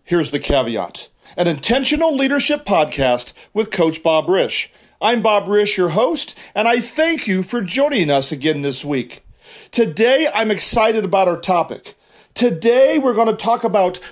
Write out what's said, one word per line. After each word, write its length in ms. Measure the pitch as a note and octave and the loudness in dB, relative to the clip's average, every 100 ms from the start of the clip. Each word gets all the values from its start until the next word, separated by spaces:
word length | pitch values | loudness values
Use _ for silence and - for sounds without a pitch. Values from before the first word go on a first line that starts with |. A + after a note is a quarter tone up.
| - | -2
Here's 260 | E3+ C#3 | -2 0
the 80 | D3 | -2
Caveat, 680 | - C#3+ A#2+ G#2+ F2 - - _ - - | 0 0 0 -4 -6 -10 -16 _ -10 -2
an 100 | F3 | -2
intentional 720 | D3 - B3+ C4 D4+ E4 C4+ | 0 0 0 0 0 0 2
leadership 480 | C4+ C#4+ - D4 | 0 0 0 -2
podcast 680 | - F#3 D3+ C#3+ C3 B2 - - - | 0 0 0 0 0 0 -4 -18 -8
with 160 | G#3 G#3+ | -4 -2
Coach 320 | - E3 D#3+ | 0 0 0
Bob 260 | E3+ D#3+ D#3 | 0 0 2
Risch. 420 | F#3 B2 - - _ _ - | 0 0 -4 -8 _ _ -4
I'm 200 | G#3+ A#3 | 0 2
Bob 260 | G#3+ G#3 F3 | 2 2 2
Risch, 280 | G#3 G#3 - | 2 2 0
your 140 | F3 | 0
host, 500 | E3 C4+ E4 - - - - | 2 0 -2 -6 -14 -10 -2
and 140 | A3+ | 0
I 100 | A#3+ | 0
thank 480 | A#3+ - D#4+ D#4 - | -2 -2 0 0 -2
you 160 | F#3 | -2
for 160 | F#3 A#3+ | -2 -4
joining 500 | F3+ B3+ C#4+ C4 D#3 | -4 0 0 0 2
us 220 | C#3 C3 | 0 0
again 300 | C#3+ D3+ D3 | -4 -2 -2
this 240 | C#3+ C3 D3 | -4 -6 -4
week. 400 | C#3 - - - - - - - | -6 -6 -12 -20 -20 -20 -20 -6
Today, 580 | - G3+ D3+ A#3 C#4 D#4+ | -2 0 2 2 2 2
I'm 180 | G#3 A3+ | 0 -2
excited 520 | F#3 - A#3 A3 A3 | -2 -2 2 2 2
about 240 | G3 F#3+ F3+ | 0 2 2
our 80 | E3+ | 0
topic. 640 | - F3 D#3 A#2+ - - _ _ _ | 0 0 -2 -8 -16 -20 _ _ _
Today, 640 | - B3 E3 A3+ B3 C4+ D#4+ | -2 0 2 2 4 4 4
we're 160 | C4 | 2
gonna 200 | A3 A3+ | 2 0
talk 320 | A3 G#3+ A#3+ A3+ | 0 -2 -2 0
about 340 | G3+ F3+ F#3 - | 0 0 -2 -14